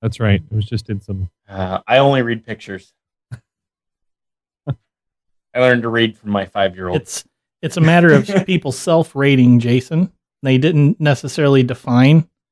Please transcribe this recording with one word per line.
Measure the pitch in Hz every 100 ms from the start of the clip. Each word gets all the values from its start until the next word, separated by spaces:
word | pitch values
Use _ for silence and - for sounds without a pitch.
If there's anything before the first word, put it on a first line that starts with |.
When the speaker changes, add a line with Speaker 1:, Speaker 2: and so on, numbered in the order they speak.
Speaker 1:
That's | 113 -
right. | 107 98 156
It |
was | 110
just | 104 113 -
in | 101
some | - 95 92 _ _
Speaker 2:
Uh, | 95 92 95 -
I | 131
only | 139 135
read | 117 113 113
pictures. | 107 - 95 _ _ _ _ -
<laughs> | - _ _ _ _ _ _ _ _ _ _ _ _ -
I | - _ _ _ _ _ _ _
learned | 123 127 123
to | 117
read | 117 113 107
from | 104
my | 101 95
five-year-old. | 101 98 92 90 92
Speaker 3:
It's, | - - - _ _ _
it's | 160 175
a |
matter | 160 170 170
of | 143 -
Speaker 2:
<laughs> | 196 190
Speaker 3:
people | 180 139
self-rating, | - 180 165 160 139 139 135 123 120
Jason. | 117 127 - 165 185 _ _ _
They | 135 131
didn't | 156 151 143 -
necessarily | 151 135 143 - 143 135
define | 123 120 - 123 135 160 - _ _